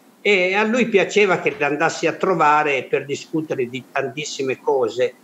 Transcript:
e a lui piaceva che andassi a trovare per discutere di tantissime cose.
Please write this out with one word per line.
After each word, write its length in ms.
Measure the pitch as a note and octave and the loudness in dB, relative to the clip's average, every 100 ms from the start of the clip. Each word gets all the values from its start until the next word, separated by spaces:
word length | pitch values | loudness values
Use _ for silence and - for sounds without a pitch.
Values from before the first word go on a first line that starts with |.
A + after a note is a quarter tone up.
| _ _ | _ _
e 340 | G3+ G3 F3+ G3 | 0 2 2 0
a 80 | |
lui 240 | G#3+ B3 A#3 | 0 2 2
piaceva 520 | G3 F3 G3+ G#3 E3+ | 2 2 2 2 2
che 160 | D3+ C#3+ | -2 -2
andassi 460 | C#3+ D3 D#3+ - E3 | -2 0 -2 0 -2
a 60 | |
trovare 720 | D3+ F#3+ F3 D3+ D3+ D3+ C3+ | 0 -2 2 4 4 2 -2
per 220 | A#2+ C#3+ C3+ | -2 -4 -2
discutere 640 | C3+ - D#3+ D#3 C3+ A#2+ | -8 -4 -6 -4 -4 -4
di 140 | C3 - | -6 -8
tantissime 720 | C#3+ C3 C3 D3 - C3+ B2 | -6 -6 -6 -10 -6 -4 -2
cose. 520 | - C#3 A#2 A2 B2 - | 0 0 0 0 -2 -2